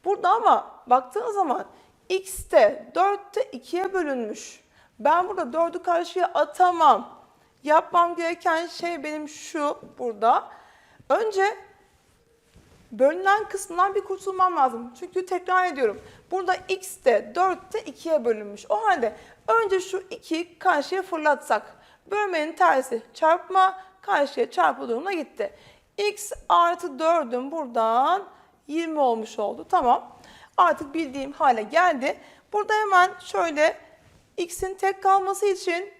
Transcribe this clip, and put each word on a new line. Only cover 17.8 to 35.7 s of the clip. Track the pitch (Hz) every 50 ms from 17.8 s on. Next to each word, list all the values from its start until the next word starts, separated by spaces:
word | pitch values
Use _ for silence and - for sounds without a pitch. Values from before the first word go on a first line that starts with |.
ikiye | - 330 254 - - 330 320 294 226
bölünmüş. | 240 220 214 208 202 202 202 - -
O | - 415
halde | 440 427 370 302 226 208 208 - - - - _ _ -
önce | 453 466 453 392 381 370
şu | 370 - - 381 - -
ikiyi | 440 - - - 320 320 349 339 - _
karşıya | - 370 339 285 277 - 370 381
fırlatsak. | 370 - 349 320 302 302 285 294 - - 240 214 - - - _ _ _ _ _ _ -
Bölmenin | - 415 415 392 359 311 302 320
tersi | 330 - 370 330 285 262 262 262 240 226 - _ _
çarpma, | - 320 311 330 359 370 - 381 381 381 381 381 381 - - _ _
karşıya | - - 392 311 285 277 - 262 233 -
çarpı | - 359 349 302 262 254 277 240
durumuna | 226 240 320 392
gitti. | 392 330 269 - _ - 208 - - - - - _ _ _ _ _ -
X | 403 415 403 - - - - - - _
artı | 349 349 339 339 359 349 349 349 277 254
dördün | 320 320 339 330 294 226 247 247 254 277
buradan | 320 330 294 247 233 233 220 220 226 240 269 311 359 392 381 - - _ _ _ _ _ _
yirmi | - 285 330 339 320 311 302
olmuş | 277 247 233 226 214 214 - -
oldu. | 208 196 233 - - _
Tamam. | - 359 277 240 254 - - - - - - - - - - _ _
Artık | - 359 339 311 - 320 277 285
bildiğim | 330 330 269 254 277 262 277
hale | 285 - 320 277 247 220
geldi. | 214 208 269 330 359 359 311 254 240 302 415 - - - - _ _ _
Burada | - 415 403 427 427
hemen | 427 440 403 392 359 359 381 370 359
şöyle | - - - 403 359 330 294 294 302 330 - - - - _ _ _ _ _ _ _ _ _
x'in | - 349 339 - - 392 381 392
tek | 381 - 381 392 392
kalması | 392 392 381 392 381 381 392 381 415
için | 403 381 381 - 370